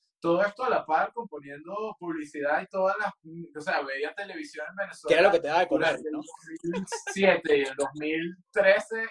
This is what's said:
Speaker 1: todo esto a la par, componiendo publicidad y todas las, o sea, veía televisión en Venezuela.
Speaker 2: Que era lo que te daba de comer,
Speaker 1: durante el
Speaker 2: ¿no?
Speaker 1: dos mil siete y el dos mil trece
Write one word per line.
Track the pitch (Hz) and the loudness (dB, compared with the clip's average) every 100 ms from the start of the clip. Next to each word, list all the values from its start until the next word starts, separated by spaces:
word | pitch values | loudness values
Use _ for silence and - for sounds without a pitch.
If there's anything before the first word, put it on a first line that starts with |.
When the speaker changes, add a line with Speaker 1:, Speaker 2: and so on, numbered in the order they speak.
| _ _ | _ _
Speaker 1:
todo | 170 170 | 0 4
esto | 202 226 | 2 0
a | 254 | 0
la | 175 - | 0 2
par, | 156 - | 0 0
componiendo | - - - 139 143 160 202 214 202 | -4 -10 -12 -12 -16 -10 -8 -8 -8
publicidad | 170 160 147 147 143 156 | -8 -6 -8 -4 0 0
y | 190 | -2
todas | 190 190 208 | 0 0 2
las, | 202 - 160 165 165 151 | -4 -6 -16 -14 -12 -8
o | |
sea, | 156 165 | -2 -2
veía | 139 135 147 | -2 -4 -4
televisión | 156 196 170 - 156 151 | -6 -10 -10 -10 -10 -12
en | 190 | -8
Venezuela. | 190 - 147 | -8 -8 2
Speaker 2:
Que | 156 | 6
era | 190 | 6
lo | |
que | 170 | 4
te | 139 | 2
daba | 165 | 2
de | 185 | 2
comer, | 151 160 | 2 2
Speaker 1:
durante | 147 151 | 0 -4
el | |
Speaker 2:
¿no? | 151 | -8
Speaker 1:
dos | - - 330 330 | -10 -18 -16 -8
mil | 339 - 190 466 - | -6 -4 -6 -8 -6
siete | 190 190 170 160 143 | 2 4 4 4 2
y | |
el | 135 - | 2 -2
dos | 139 147 | -4 -2
mil | 151 160 175 185 _ | -4 -2 -4 -8 _
trece | 214 190 202 208 226 226 | 4 6 6 2 -6 -6